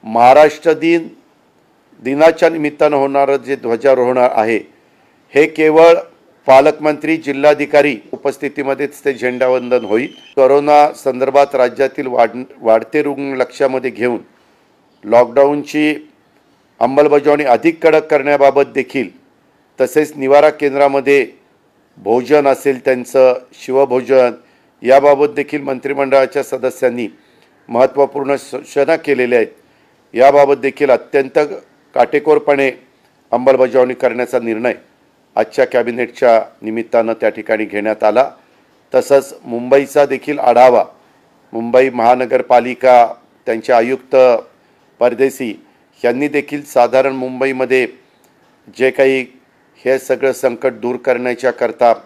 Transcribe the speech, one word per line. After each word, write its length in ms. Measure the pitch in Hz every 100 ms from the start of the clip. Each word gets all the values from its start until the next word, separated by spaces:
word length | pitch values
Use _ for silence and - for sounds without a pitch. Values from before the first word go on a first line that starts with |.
महाराष्ट्र 680 | 113 113 120 139 151 151 170
दिन, 360 | 151 165 170 165 _ _ _ _ _ _ _ _ _
दिनाच्या 480 | 117 139 160 165 165
निमित्तानं 460 | 165 147 147 151 143
होणारं 400 | 139 139 139 139
जे 200 | 120 135
ध्वजारोहण 600 | 117 117 135 127 123 127
आहे, 440 | 123 120 110 110 - _ _ _ _ _ _
हे 120 | 139 160
केवळ 480 | 160 156 156 165 170 - _ _ _ -
पालकमंत्री, 720 | 165 151 151 151 147 151 160
जिल्हाधिकारी 800 | 143 135 147 147 147 147 143 117 -
उपस्थितीमध्येच 920 | - 139 135 143 147 139 131 139 -
ते 100 | 143
झेंडावंदन 680 | 123 123 123 127 127 123 123
होईल. 240 | 110 110 135 - - -
करोना 560 | 131 139 143 147 147
संदर्भात 600 | - 139 127 131 135 143
राज्यातील 520 | 135 123 120 135 139 131
वाढ-, 380 | 120 113 117 127 -
वाढते 460 | 117 113 113 151
रुग्ण 320 | 147 139 139 135
लक्षामध्ये 540 | 123 - 139 131 123
घेऊन 280 | 104 123 113 - _ _ _ _ _ _ _
लॉकडाऊनची 1080 | 104 117 120 123 139 147 - 151 151 151 - _ _ _ _ _ _ _
अंमलबजावणी 640 | 117 135 147 147 143 147
अधिक 380 | 143 117 156 165
कडक 240 | 165 156 151
करण्याबाबत 560 | 147 135 143 139 139 143
देखील, 460 | 120 127 143 104 _ _ _ _ _ _ _
तसेच 320 | 127 151 147 147
निवारा 340 | 131 143 151
केंद्रामध्ये 800 | 151 147 139 143 139 135 139 117 - _ _ _ _ _ _
भोजन 500 | 101 120 120 151 139
असेल 380 | 131 143 131
त्यांचं, 500 | 135 127 123 135 131 123 -
शिवभोजन, 800 | _ - 131 139 123 117 131 123 110 _ _ _ _
याबाबत 440 | 117 135 139 139 147
देखील 360 | 147 143 151
मंत्रिमंडळाच्या 800 | 139 131 135 139 135 135 131 143
सदस्यांनी 680 | 135 127 127 123 127 120 113 _ _ _ _ _ -
महत्त्वपूर्ण 680 | 117 127 139 139 143 135 139
सूचना 600 | - 127 - 143 139 -
केलेल्या 420 | - 131 123 123
आहेत. 100 | 110 _ _ _ _ _ _
याबाबत 400 | - 135 143 139
देखील 360 | 139 131 - 143
अत्यंत 480 | 117 - 143 135 160 147 - _ _ _
काटेकोरपणे 760 | - 120 147 147 151 147 143 135 120 _ _ _ _ _
अंमलबजावणी 640 | 120 127 131 127 127 127
करण्याचा 440 | 120 127 117 120 127
निर्णय 360 | 113 110 120 - _ _ _ _ _ -
आजच्या 280 | 113 -
कॅबिनेटच्या 800 | 127 127 117 120 120 - 127 113 107 _
निमित्तानं 500 | 104 113 113 117 113
त्या 160 | 113 110
ठिकाणी 360 | 107 107 110
घेण्यात 400 | 107 98 107 107
आला. 260 | 107 110 139 - _ _ _ _ _
तसंच 440 | 131 123 139 135 -
मुंबईचा 640 | - 120 123 139 139 151 143
देखील 320 | 135 - 147
आढावा, 460 | 123 117 127 120 90 _ _ _ _ _ _
मुंबई 380 | 113 117 123 131
महानगरपालिका, 1200 | 123 117 127 123 127 - 123 120 123 131 123 117 - _ _ -
त्यांचे 260 | 113 110
आयुक्त 440 | 123 117 127 _ 135 127 113 - _ _ _ _ _
परदेशी 640 | 120 120 135 135 123 - _ _ _ _
यांनी 240 | 120 123 147
देखील 360 | 143 139 147
साधारण 480 | 147 135 120 127 135
मुंबईमध्ये 760 | 135 127 127 135 127 127 131 120 - _ _ _ _ _ _ _ -
जे 120 | 131
काही 360 | 131 135 135 123 _ _ _ _ _
हे 140 | 131 135
सगळं 340 | 131 127 135
संकट 400 | 127 131 117 135
दूर 240 | 113 120 123
करण्याच्या 540 | 127 120 123 120 131
करता 400 | 120 120 107 120 113